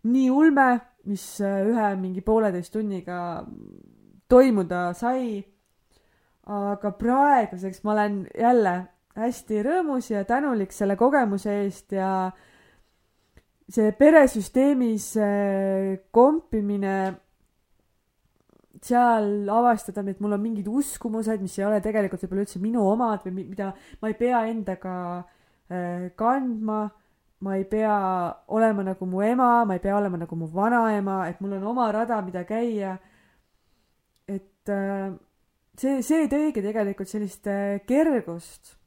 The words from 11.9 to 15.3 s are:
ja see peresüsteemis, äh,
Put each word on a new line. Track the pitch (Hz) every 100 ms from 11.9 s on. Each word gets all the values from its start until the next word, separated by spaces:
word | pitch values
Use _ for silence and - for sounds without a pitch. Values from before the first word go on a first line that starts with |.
ja | 196 190 190 185 185 _ _ _ _ _ _ _ _ _ _ _ _ -
see | - 214 214
peresüsteemis, | 294 320 262 226 185 247 277 269 240 214 - 220
äh, | 208